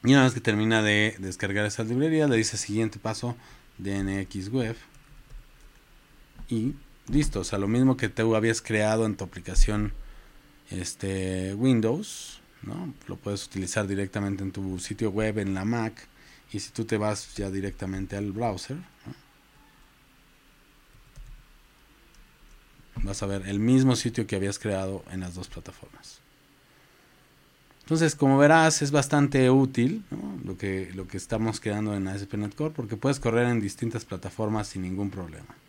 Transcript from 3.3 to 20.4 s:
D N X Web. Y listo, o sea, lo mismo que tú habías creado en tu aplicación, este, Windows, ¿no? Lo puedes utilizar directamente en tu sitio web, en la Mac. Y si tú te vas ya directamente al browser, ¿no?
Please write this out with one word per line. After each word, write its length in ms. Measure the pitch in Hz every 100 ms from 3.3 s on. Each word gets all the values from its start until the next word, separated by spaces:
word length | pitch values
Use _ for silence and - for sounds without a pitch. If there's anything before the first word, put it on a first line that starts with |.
| 120 - - - -
D 160 | 95 98
N 260 | 98 98
X 280 | 92 98 95
Web. 280 | 131 113 120 - - - - - - - - - - _ - _ - - - -
Y 260 | 117 117 143 - - -
listo, 320 | 143 143 104
o 40 |
sea, 140 | 87 101
lo 100 | 101
mismo 300 | 120 131 127
que 120 | 107
tú 260 | - 113 110
habías 260 | 113 110
creado 460 | - 107 107 110 110
en 100 | 101
tu 60 |
aplicación, 680 | 156 - 87 92 - 104 104 - - - - - - - -
este, 840 | 92 90 - 98 95 92 95 92 101
Windows, 840 | 131 120 110 151 214 - - - - -
¿no? 320 | - 165 175 - -
Lo 100 | 92
puedes 280 | 104 101 -
utilizar 400 | 95 90 - 101
directamente 580 | 98 98 107 101 98
en 80 | 98
tu 280 | 98 95 92
sitio 300 | - 101 110
web, 300 | 98 110 107
en 140 | 98
la 120 | 95 98
Mac. 420 | 120 113 - - - - - -
Y 80 | 104
si 120 | -
tú 140 | - 110
te 120 | 107
vas 380 | 107 104 - -
ya 140 | 98
directamente 680 | 98 98 - 95 95 95 101
al 140 | 101
browser, 460 | 98 117 95 - 147
¿no? 380 | 180 _ - - _ _ _ _ - _ - _ _ _ _ _